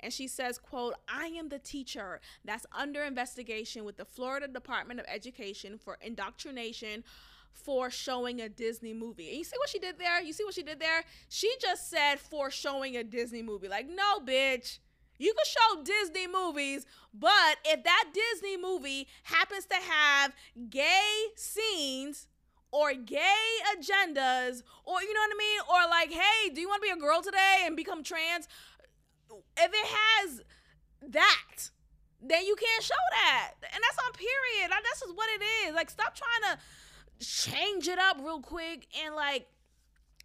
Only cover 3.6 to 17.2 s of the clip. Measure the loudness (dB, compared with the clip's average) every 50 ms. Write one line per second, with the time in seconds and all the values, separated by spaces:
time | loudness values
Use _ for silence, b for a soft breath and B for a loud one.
3.6 | -8 -8 -10 -12 -12 -12 -12 -14 -16 -16 -12 -8 -8 -6 -6 -6 -6 -8 -10 -12
4.6 | -10 -6 -6 -6 -6 -6 -10 -12 -10 -10 -10 -10 -10 -12 -14 -12 -12 -12 -12 -12
5.6 | -14 -16 -16 -16 _ -14 -14 -12 -12 -12 -10 -8 -8 -10 -10 -12 -14 -12 -10 -10
6.6 | -10 -10 -10 -10 -10 -10 -10 -12 -14 B B B B B B B B B B -14
7.6 | -6 -4 -2 -2 -2 -2 -6 -8 -6 -4 -4 -2 -2 -4 -4 -6 -8 -10 -8 -6
8.6 | -4 -4 -4 -4 -8 -12 -10 -10 -10 -10 -10 -12 -12 -10 -8 -8 -8 -6 -4 -2
9.6 | -2 -2 -2 -4 -6 -8 -6 -4 -2 0 0 0 0 -2 -6 -6 -6 -6 -6 -8
10.6 | -8 -10 -8 -4 0 0 0 0 0 B B B B B B -2 0 0 0 0
11.6 | 0 -2 -2 -2 -4 -4 0 2 4 4 2 0 -2 -6 -6 -4 -4 -4 -4 -4
12.6 | -4 -4 -4 -2 -4 -4 -4 -6 -8 -6 -4 -4 -4 -4 -6 -8 -8 -8 -8 -8
13.6 | -6 -6 -6 -6 -6 -6 -4 0 2 2 2 2 0 2 2 4 4 4 2 0
14.6 | -2 -6 -14 -14 _ _ _ _ _ _ _ -2 0 2 2 2 2 2 4 6
15.6 | 6 6 4 2 -2 0 0 0 0 0 -2 -4 -4 -2 0 0 0 0 0 -2
16.6 | -2 -2 -4 -6 -8 B B B B B B 2